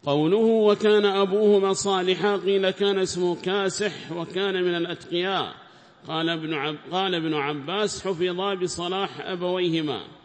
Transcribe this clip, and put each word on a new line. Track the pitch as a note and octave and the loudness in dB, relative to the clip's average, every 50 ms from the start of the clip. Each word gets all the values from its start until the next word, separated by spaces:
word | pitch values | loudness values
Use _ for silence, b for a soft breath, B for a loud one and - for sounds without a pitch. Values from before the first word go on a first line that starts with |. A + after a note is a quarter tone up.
| - | -2
قوله: | D3 C#3+ D3 D3+ D#3+ F#3 A3 | 0 0 2 2 2 4 4
"وكان | A3+ A3+ A3+ A3+ G#3+ G#3 G#3 G#3 G#3 G#3+ G#3 G#3+ G#3 | 4 4 4 4 6 4 4 4 4 4 6 6 4
أبوهما | G3+ F#3+ G3 G3 F#3+ F#3 G#3 A3 G#3 G#3 G3 G3 G3 F#3+ | 4 4 2 2 2 2 4 6 6 6 6 6 2 0
صالحا"، | F#3 - G3+ G3 F#3 F3+ F#3 F#3 F3 E3 G#3 G3+ | 0 0 0 0 0 2 0 0 2 2 0 0
قيل | F#3+ E3+ F#3 G3 G3 F#3+ F#3 | 0 0 0 2 2 2 0
كان | F#3+ - G3+ G3+ G3+ F#3+ | 0 2 0 0 2 2
اسمه | F#3+ E3+ - E3+ F3+ F3 F3 - - | 0 -2 -2 0 0 0 0 -2 -2
كاسح | F#3 F#3+ G#3 G3 F#3+ F3+ - G#3 G#3 E3+ - - C#3 D#3 | -2 -2 0 0 -2 -2 -2 -4 -4 -4 -6 -12 -10 -8
وكان | F3 E3 D#3+ - F3+ G3 G3+ F#3+ F#3 F3+ | -8 -8 -6 -4 -2 -2 -2 0 0 0
من | F3+ F3 | 0 0
الأتقياء. | E3+ E3+ E3+ F3 - - - E3+ F3 F3+ F#3+ G3 F3 C3+ F#2+ - - - B B B B B B _ - | 0 -2 -4 -6 -10 -10 -6 -4 -2 -2 0 0 -2 -2 -4 -8 -14 -20 B B B B B B _ -12
قال | - D#3 D#3+ E3 E3 | -6 -4 -2 0 0
ابن | E3+ E3 D#3 D#3 D#3+ | -2 -2 -4 -4 -4
عب-، | D3 C#3 D3+ D3+ D3 - C3+ | -4 -4 -4 -6 -6 -10 -6
قال | D#3+ F#3 F#3+ F#3+ F3+ | -2 -2 0 0 -2
ابن | E3+ D#3+ D#3+ D3+ | -2 -2 -2 -2
عباس: | D3+ C#3 C#3+ D3+ D3 C3+ D3 F3+ G3+ G#3+ G3+ - - - | 0 -2 -2 -4 -6 -6 -6 -2 -2 -2 -2 -2 -4 -4
"حفظا | F#3+ G3 D#3 F3 F3+ F3 F3 F#3+ G3+ G3+ | -4 -2 -2 -2 -2 -2 -2 -2 -2 -2
بصلاح | F#3 F3+ F3 - - E3+ F3 F#3 F#3+ G3 F3+ - - | -2 -4 -4 -4 -4 -4 -4 -2 -2 -4 -4 -6 -8
أبويهما". | - - F#3+ F3 F3 F3+ F3+ F#3 F3+ F3 D#3+ E3 D#3+ D3 C3 G#2 - - - - - | -8 -8 -6 -4 -2 -2 0 0 0 0 0 0 -2 -2 -4 -6 -8 -12 -18 -20 -20